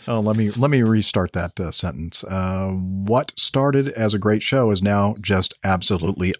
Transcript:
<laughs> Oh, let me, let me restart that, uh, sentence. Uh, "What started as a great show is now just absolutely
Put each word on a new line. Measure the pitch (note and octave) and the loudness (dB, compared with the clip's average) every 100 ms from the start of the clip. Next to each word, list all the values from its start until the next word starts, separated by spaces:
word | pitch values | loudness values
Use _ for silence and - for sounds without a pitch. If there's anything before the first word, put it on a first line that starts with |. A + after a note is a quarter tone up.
<laughs> | - | -4
Oh, | A#2 | -2
let | G#2+ A2 | 0 2
me, | G#2+ | 0
let | A2 C3+ | 2 2
me | C#3 | 4
restart | A2+ A2 G2+ A2+ F2+ | 4 4 2 0 -2
that, | F#2 F2 - | -2 -6 -6
uh, | F2 | -6
sentence. | - F2+ D#2 E2 - - | -4 -4 -6 -8 -8 -6
Uh, | F#2+ F#2 F#2+ F#2+ | -4 -2 -2 -2
"What | F#2+ F#2 F#2+ G2 A#2+ D3+ - | -4 -4 -4 0 0 0 -6
started | - C3+ C#3 C#3 C#3 | -2 0 2 2 0
as | A2+ G#2+ | 0 0
a | G#2 | 2
great | G#2 G#2+ | 2 0
show | - C3+ A#2 | 2 2 2
is | G2 | 2
now | G2 G#2 G2+ G#2+ | 2 2 2 -2
just | G2+ F#2+ F#2 - | 0 0 0 -4
absolutely | G2 F#2 - F#2+ E2 F#2+ F2+ - | -2 0 0 -2 -2 -2 -2 -2